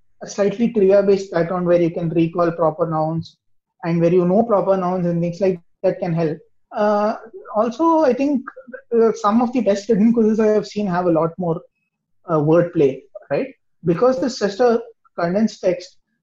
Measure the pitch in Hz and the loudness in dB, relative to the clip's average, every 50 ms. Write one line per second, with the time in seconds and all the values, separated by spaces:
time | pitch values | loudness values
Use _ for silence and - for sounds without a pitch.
0 | _ _ _ _ - - - 214 196 202 - - 233 - - 214 190 190 202 202 | _ _ _ _ -18 -12 -4 -2 -2 -2 0 0 -2 0 2 2 4 6 6 4
1 | 196 202 196 190 - - - 170 165 170 185 180 175 175 175 170 170 165 170 185 | 4 4 2 2 0 -4 -2 -2 -2 -2 -2 -2 0 2 2 2 2 0 -2 -4
2 | 170 160 160 170 165 165 165 175 175 170 170 - 165 156 151 - - 165 160 156 | -6 -2 0 0 0 0 0 0 0 0 0 0 -2 -2 0 -2 -4 -2 -2 -2
3 | 156 160 165 165 165 - _ _ _ _ _ _ _ _ _ _ - 170 170 170 | -2 -2 -4 -6 -8 -10 _ _ _ _ _ _ _ _ _ _ -4 -2 0 2
4 | 165 170 180 185 175 175 185 220 233 233 208 185 - 190 196 190 180 180 185 185 | 2 2 4 2 2 4 2 2 2 2 0 0 2 0 0 0 0 -2 -2 -2
5 | 175 175 170 170 170 175 170 - 196 190 180 175 - _ _ _ - 185 175 - | -2 -2 -2 -2 -4 -4 -4 -2 -2 -2 -2 -4 -10 _ _ _ -4 -4 -2 -2
6 | 190 175 160 165 165 151 160 160 - _ _ _ _ _ - 220 208 214 208 208 | -4 -4 -2 -2 -2 -2 -4 -8 -12 _ _ _ _ _ -6 -2 -2 0 0 0
7 | 208 214 254 - - 233 - 381 - - - 208 233 240 233 - 330 330 330 311 | -2 -2 -4 -6 -12 -18 -20 -20 -18 -4 -2 -2 -2 -2 -2 0 0 2 2 4
8 | 311 262 226 - 277 294 294 - - - - - - - - - _ _ 233 226 | 2 2 2 0 0 -2 -2 -2 -4 -8 -16 -20 -20 -20 -20 -20 _ _ 0 2
9 | 226 220 220 - - 208 220 240 254 233 262 254 202 196 202 - - - 226 180 | 2 2 0 0 0 0 2 2 0 0 -2 0 0 0 0 0 0 0 2 4
10 | 220 233 226 240 220 214 220 214 220 214 214 208 208 - - 208 208 190 175 180 | 4 4 4 4 2 2 2 2 2 2 2 0 -2 -4 -6 -4 -4 -2 -2 0
11 | 180 175 165 156 165 165 165 - 170 165 170 175 - _ _ _ _ _ _ _ | 0 0 0 0 0 -2 -4 -6 -4 -4 -4 -6 -8 _ _ _ _ _ _ _
12 | _ _ _ _ _ 180 165 156 147 156 160 175 175 170 - 165 143 131 131 - | _ _ _ _ _ -2 -2 0 2 4 4 4 2 2 0 2 2 2 0 -4
13 | - _ _ - - - 139 180 277 269 - _ _ _ _ _ - 170 165 170 | -12 _ _ -20 -8 -6 -4 -4 -4 -6 -10 _ _ _ _ _ -2 -2 0 2
14 | 240 254 262 262 311 233 - - 214 190 - - 247 240 226 233 - - - _ | 2 0 0 0 -2 -6 -4 -4 -4 -4 0 0 2 2 2 0 -4 -10 -18 _
15 | _ _ _ - 170 170 185 208 226 214 - - - 185 175 - - - _ _ | _ _ _ -6 -4 -2 0 0 -2 -2 -4 -2 -2 -2 -2 -2 -8 -16 _ _
16 | _ _ _ _ | _ _ _ _